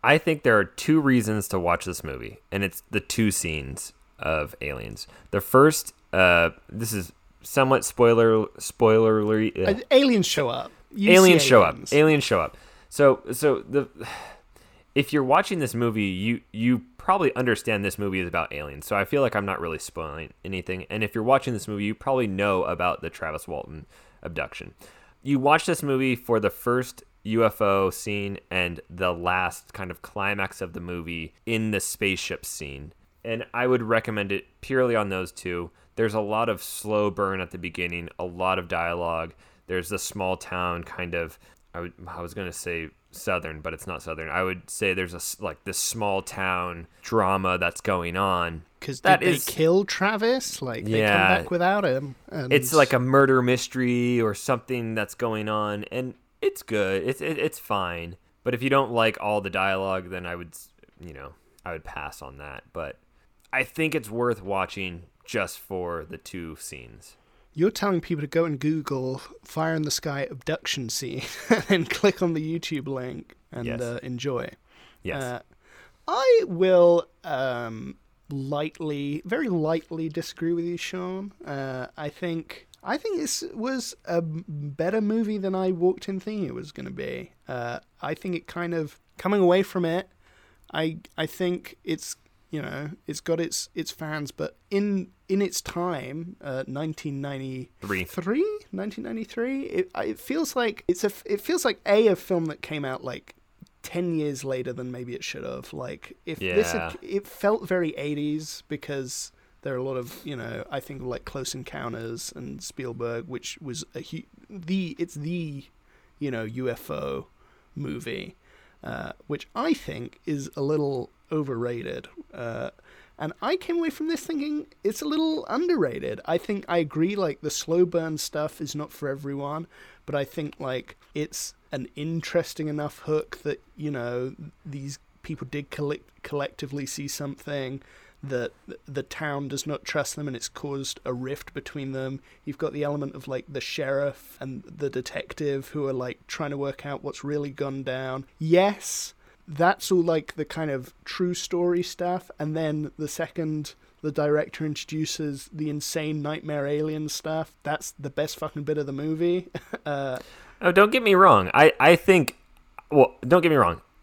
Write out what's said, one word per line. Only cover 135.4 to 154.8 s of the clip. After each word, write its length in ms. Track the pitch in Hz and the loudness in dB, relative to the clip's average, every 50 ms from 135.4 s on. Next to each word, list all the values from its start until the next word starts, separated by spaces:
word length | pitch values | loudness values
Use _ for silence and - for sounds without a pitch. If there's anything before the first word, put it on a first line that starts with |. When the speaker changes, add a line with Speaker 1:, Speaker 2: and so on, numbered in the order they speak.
| - 123 | -8 -8
Speaker 2:
did 180 | - 147 139 _ | -8 -8 -8 _
collect-, 540 | - - 147 143 147 - _ _ _ _ - | -8 -6 -4 -4 -4 -6 _ _ _ _ -12
collectively 640 | - - 143 139 143 - - - 135 135 147 139 | -8 -4 -4 -4 -4 -6 -10 -10 -8 -6 -8 -6
see 220 | 131 - - 143 139 | -8 -8 -8 -8 -8
something, 720 | - - 147 143 139 - - - 147 143 135 127 135 135 - - - - - - _ _ - | -8 -8 -8 -8 -8 -10 -10 -8 -6 -6 -6 -6 -8 -10 -12 -16 -20 -20 -20 -20 _ _ -10
that 280 | 139 135 123 120 - _ _ _ - - - _ | -6 -4 -4 -4 -6 _ _ _ -16 -16 -16 _
the 160 | - 139 139 135 | -10 -8 -8 -8
town 440 | _ - - 156 147 143 139 143 135 | _ -10 -8 -6 -6 -4 -4 -6 -6
does 180 | 139 135 - | -6 -6 -6
not 180 | 151 147 - - | -6 -8 -8 -8
trust 300 | - - 151 143 - - | -4 -4 -2 -2 -4 -6
them 120 | - 147 | -8 -8
and 80 | 147 127 | -6 -6
it's 140 | 117 - - | -8 -10 -10
caused 500 | _ - - 147 139 139 135 - - - _ | _ -10 -8 -6 -6 -6 -6 -8 -10 -10 _
a 80 | 135 127 | -6 -6
rift 400 | 123 127 131 143 143 - - - | -6 -6 -8 -8 -10 -10 -12 -12
between 380 | 143 135 - - 151 139 135 | -12 -12 -10 -10 -8 -8 -6
them. 300 | 131 131 131 131 135 135 _ - - _ _ | -6 -6 -6 -6 -8 -10 _ -18 -20 _ _
You've 120 | - 135 | -12 -6
got 160 | - 165 156 - | -4 -6 -4 -4
the 100 | 147 147 | -4 -4
element 320 | 143 147 147 143 143 - | -4 -2 -4 -6 -6 -8
of, 120 | 139 127 | -12 -10
like, 180 | - 131 127 - - | -8 -8 -8 -8 -8
the 120 | 139 135 | -10 -8
sheriff 760 | - - - - 147 135 139 139 143 143 135 - - - - - | -8 -6 -6 -4 -2 0 0 0 0 -2 -4 -6 -18 -20 -16 -12
and 240 | 131 135 131 139 - | -10 -10 -10 -10 -12
the 260 | - - - 147 139 | -14 -8 -4 -4 -4
detective 800 | - - - - - - - - - - 156 143 139 135 135 - | -4 -4 -6 -6 -8 -8 -8 -8 -8 -4 -2 -2 -2 -2 -4 -6
who 160 | - 151 143 | -6 -4 -2
are, 60 | 135 131 | -2 -2
like, 320 | 127 127 123 - _ - | -4 -4 -6 -8 _ -12
trying 240 | - - - 160 147 | -12 -8 -6 -6 -6
to 60 | 143 | -4
work 280 | 139 139 139 135 - - | -4 -4 -4 -6 -8 -8
out 180 | 143 143 147 - | -10 -10 -8 -8
what's 200 | 143 - - - | -10 -10 -8 -6
really 280 | 143 147 147 147 143 | -4 -2 -2 -4 -4
gone 320 | 135 - 143 139 135 135 135 | -6 -6 -6 -4 -4 -6 -4
down. 420 | 131 127 131 131 131 131 135 135 _ _ _ | -4 -4 -4 -4 -4 -6 -6 -8 _ _ _
Yes, 720 | 160 160 165 180 190 202 208 - - - - - - - - _ _ - _ _ _ | 2 6 6 8 8 6 2 0 -8 -8 -8 -8 -8 -10 -12 _ _ -20 _ _ _
that's 420 | - 151 139 170 175 202 - - - | -14 0 4 4 4 4 2 0 2
all, 100 | 190 180 165 | 4 4 4
like, 320 | 170 165 156 151 - - | 4 2 0 0 -4 -8
the 80 | - 151 | -8 -8
kind 240 | - - 165 160 151 | -6 -4 -4 -4 -2
of 240 | 139 131 127 - _ _ _ | -4 -4 -6 -10 _ _ _
true 280 | - - - 185 180 175 | -12 -4 -2 0 0 0
story 480 | - - - - 175 175 175 175 175 | -4 -4 -4 0 2 2 2 2 2
stuff. 480 | 175 - - - 180 175 180 185 - - - | 0 -2 -4 -4 -2 -2 -2 -4 -6 -10 -10
And 200 | _ 151 151 156 | _ -6 -4 -2
then 340 | 160 160 156 156 151 151 143 - | -2 0 0 0 -2 -4 -6 -6
the 100 | - 156 | -8 -8
second 640 | 147 - - 165 - - - 160 156 156 151 147 - - _ _ _ _ _ | -6 -4 -6 -6 -6 -4 -4 -4 -2 -2 -4 -6 -8 -12 _ _ _ _ _
the 100 | - 156 | -6 -4
director 540 | 139 - 147 147 147 151 - - - - 160 | -2 0 2 4 4 2 2 -2 -4 -4 -4
introduces 840 | 156 147 - | -4 -4 -4